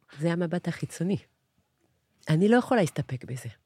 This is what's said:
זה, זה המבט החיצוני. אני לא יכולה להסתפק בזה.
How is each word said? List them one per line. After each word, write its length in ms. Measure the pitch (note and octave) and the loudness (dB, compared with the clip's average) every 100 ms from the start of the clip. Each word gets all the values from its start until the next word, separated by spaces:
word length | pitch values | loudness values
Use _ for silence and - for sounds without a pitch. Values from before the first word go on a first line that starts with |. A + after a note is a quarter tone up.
| _ | _
זה, 100 | C#3+ | -4
זה 120 | E3 | -2
המבט 340 | E3+ E3+ F3 F3 | 0 -2 -2 -4
החיצוני. 500 | - - - F3 F3 - _ _ _ _ _ _ _ _ _ - | -6 -8 -4 -2 -2 -6 _ _ _ _ _ _ _ _ _ 0
אני 200 | D#3 G#3 | 4 6
לא 80 | A#3+ | 4
יכולה 240 | - B3 | 4 2
להסתפק 420 | D#3 - - B2+ | 2 -2 -6 -8
בזה. 240 | - B2+ A#2 - | -8 -10 -12 -16